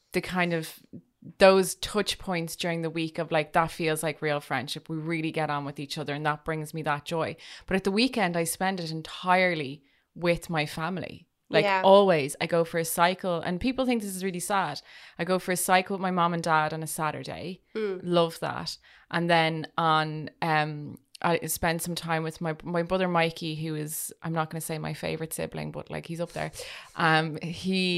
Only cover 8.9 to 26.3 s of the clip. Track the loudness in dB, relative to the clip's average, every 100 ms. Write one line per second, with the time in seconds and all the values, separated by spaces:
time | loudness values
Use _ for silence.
8.9 | -8 -10 -6 2 4 4 2 -4 -10 _
9.9 | _ _ -2 0 0 0 -2 -2 -4 -6
10.9 | -6 -8 -14 -20 _ 0 2 4 4 8
11.9 | 10 10 6 2 -2 0 2 2 -2 -2
12.9 | 4 2 2 -2 -2 -2 -2 0 0 0
13.9 | 0 -2 -6 -4 -4 -2 0 0 -6 -14
14.9 | -20 -16 -6 0 0 0 0 4 4 4
15.9 | -2 0 2 2 2 2 2 2 -2 -6
16.9 | -4 -4 -4 -8 -8 -10 -12 _ -4 -4
17.9 | -4 2 4 4 0 -6 -4 -8 -10 -16
18.9 | -20 -6 -2 4 4 4 0 -4 0 2
19.9 | 4 2 -4 -10 -4 0 2 0 -4 -10
20.9 | -14 _ -4 0 0 -2 -2 -2 -2 -4
21.9 | -6 -2 -2 -2 -4 -6 -6 -2 -2 0
22.9 | 0 2 2 2 0 -6 -4 -4 -4 -6
23.9 | -6 -8 -8 -4 -2 -2 -6 -6 -6 -6
24.9 | -6 -6 -6 -6 -6 -6 -6 -8 -10 -10
25.9 | -10 -8 -8 -8